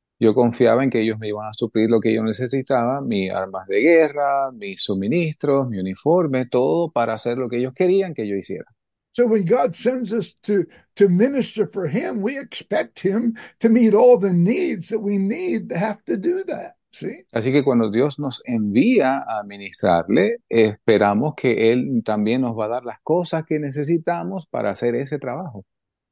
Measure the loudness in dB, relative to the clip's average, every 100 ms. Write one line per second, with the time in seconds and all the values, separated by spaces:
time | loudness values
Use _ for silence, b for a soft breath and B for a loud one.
0 | _ 0 2 4 2 2 2 4 2 0
1 | -2 -2 -6 -8 -8 -8 -4 0 2 2
2 | 2 0 -2 -4 -4 -4 -2 0 0 -2
3 | -2 -2 -2 -4 -6 -8 -4 2 6 6
4 | 4 0 -2 0 -4 -6 -10 -6 -4 -4
5 | -2 -2 -2 -4 0 0 0 -4 -6 -4
6 | 0 2 2 -2 -2 0 2 0 -2 -2
7 | -2 -2 -4 -4 -4 -4 -4 0 2 2
8 | 0 -4 -4 -6 -6 -10 -12 _ _ _
9 | _ -2 2 2 2 0 0 -2 -4 -2
10 | -4 -4 -6 -8 -2 0 -2 b b 4
11 | 4 6 2 2 -2 -2 -4 -4 -4 -2
12 | -4 -4 -4 -6 -10 -14 -4 -4 -4 -4
13 | -2 0 -2 -4 B B 4 6 6 6
14 | 6 6 4 4 4 2 0 -2 -4 -4
15 | -2 0 0 -2 -2 -4 -4 -4 -4 -4
16 | -6 -4 -2 -2 -4 -8 -10 -16 _ -12
17 | -10 -10 -8 -4 0 2 4 2 2 2
18 | 0 -2 -8 -8 -4 -2 0 2 4 4
19 | 2 0 -4 -8 -8 -12 -14 -2 2 2
20 | 2 2 2 -2 -2 2 2 2 2 4
21 | 4 2 -2 -2 0 2 2 2 0 -2
22 | -2 -2 0 0 -2 -4 -4 -6 -8 -8
23 | -2 -2 -2 -4 -4 -4 -4 -4 -2 -2
24 | -2 -4 -6 -10 -8 -6 -4 -2 -2 -2
25 | -4 -8 -8 -10 -10 -14 -20 _ _ _
26 | _